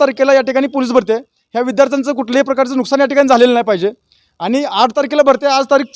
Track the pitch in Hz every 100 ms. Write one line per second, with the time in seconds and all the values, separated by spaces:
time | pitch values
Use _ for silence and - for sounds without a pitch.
0 | 277 269 269 269 254 254 277 277 247 254
1 | 190 226 - _ _ 233 247 214 277 277
2 | 262 262 226 262 277 262 254 262 208 277
3 | 277 277 262 240 247 240 226 185 196 240
4 | _ _ _ - 175 262 285 196 240 277
5 | 277 294 277 262 285 269 269 277 254